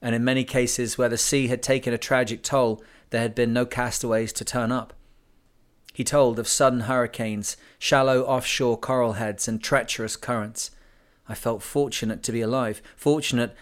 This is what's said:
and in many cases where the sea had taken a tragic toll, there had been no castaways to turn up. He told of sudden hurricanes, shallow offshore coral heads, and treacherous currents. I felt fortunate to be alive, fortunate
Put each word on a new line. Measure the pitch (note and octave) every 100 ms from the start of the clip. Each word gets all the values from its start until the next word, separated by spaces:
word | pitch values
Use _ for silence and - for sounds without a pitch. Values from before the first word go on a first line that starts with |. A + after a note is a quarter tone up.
and | A#2+ A#2
in |
many | B2 C3 B2
cases | C3+ B2 - A#2+ -
where | B2
the | A#2
sea | - C#3+ B2+
had | B2
taken | - C3+ B2
a | A#2
tragic | - C3 A#2+ A2+
toll, | - C3+ A#2+ A2 - - _
there | A#2
had | A#2 A2
been | A#2+
no | A#2 B2
castaways | - B2 - A#2+ A2 A2+
to | - A2+
turn | B2+ A#2
up. | B2+ A2 - - _ _ _ _ _ _ _ -
He | - B2+
told | D3 B2+ A2+
of | A2
sudden | - C3+ B2
hurricanes, | A2+ C3 A#2+ - A2 G#2+ G2+ - - _
shallow | - C#3+ C3 C3
offshore | B2+ C3 - - B2+ A2+
coral | - C3 A#2+
heads, | G#2 A2 G2 -
and | A2
treacherous | - C#3 A2+ - A2 -
currents. | - A#2+ G#2+ A2+ - - - _ _ _ -
I | G#2+
felt | A#2+ A2+
fortunate | - C#3+ C#3+ - A2 A2
to | -
be | A#2
alive, | A2 C3 A#2 G#2+ - -
fortunate | - D3+ D3 B2 A#2 -